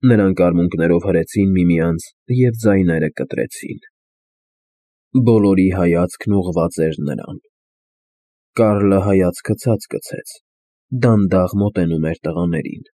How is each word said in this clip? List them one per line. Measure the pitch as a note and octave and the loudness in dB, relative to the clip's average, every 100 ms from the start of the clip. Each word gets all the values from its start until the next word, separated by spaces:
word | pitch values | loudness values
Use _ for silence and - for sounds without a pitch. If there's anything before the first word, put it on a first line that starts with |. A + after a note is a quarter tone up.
Նրանք | B2+ A2+ G2 F#2 | 4 2 2 2
արմունկներով | F2+ F2 F2 E2 E2 F2 | 2 2 0 0 0 2
հրեցին | G2 F2 E2 G#2+ G2 | 2 -2 0 0 0
միմյանց | F#2 F2 E2 E2 E2 - _ _ | 2 2 2 0 -2 -8 _ _
և | B2 B2+ A2+ | 0 0 2
ձայները | A2 G2 F2+ E2 D#2 | 0 2 2 0 -2
կտրեցին։ | - C2+ C#2+ - - - - _ _ _ _ _ _ _ _ _ _ _ _ _ C3 | -4 -8 -4 -6 -8 -14 -14 _ _ _ _ _ _ _ _ _ _ _ _ _ 0
Բոլորի | B2 A2+ G2+ F#2+ F#2+ | 4 4 4 4 2
հայացքն | F#2 F2 E2+ F2 - - G2+ | 2 0 2 0 -4 -2 -2
ուղղված | F2+ E2 E2 - | -2 -2 -2 -2
էր | D#2+ D2+ | -4 -2
նրան։ | D2 - - C#3+ _ _ _ _ _ _ _ _ _ _ _ - | -6 -8 -10 -16 _ _ _ _ _ _ _ _ _ _ _ 0
Կարլը | A2 G#2 G2+ G2 | 2 2 2 2
հայացքը | G2 G2 F2+ - - G#2+ | 2 2 2 -2 -6 -4
ցած | - A2 - | 0 -2 -4
գցեց, | - - - - - _ _ _ _ _ | -12 -10 -16 -16 -20 _ _ _ _ _
դանդաղ | B2+ B2 A2 G2 F#2+ F#2 G2+ | -2 2 2 2 2 0 0
մոտենում | G2+ G2 E2+ E2 D#2 | -2 0 -2 0 -4
էր | D#2+ | -4
տղաներին։ | D#2+ E2 F2 E2 - - - | -6 -4 -2 -4 -6 -12 -18